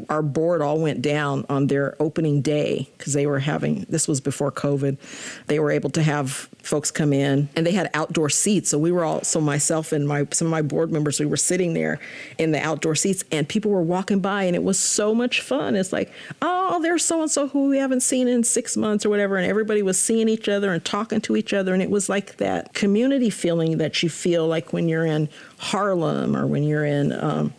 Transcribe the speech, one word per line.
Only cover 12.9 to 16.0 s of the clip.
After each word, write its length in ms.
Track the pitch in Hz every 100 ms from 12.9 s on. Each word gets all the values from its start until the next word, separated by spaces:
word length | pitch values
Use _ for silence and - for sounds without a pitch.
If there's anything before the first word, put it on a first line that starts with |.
| 151
seats, 260 | 196 185 -
and 160 | 156 -
people 220 | 220 208
were 120 | 196
walking 360 | 165 180 196 202
by, 240 | 190 202
and 120 | 185 175
it 80 |
was 140 | 180 190
so 340 | - - 208
much 260 | 226 247 -
fun. 340 | - 269 - 208
It's 160 | 190
like, 180 | -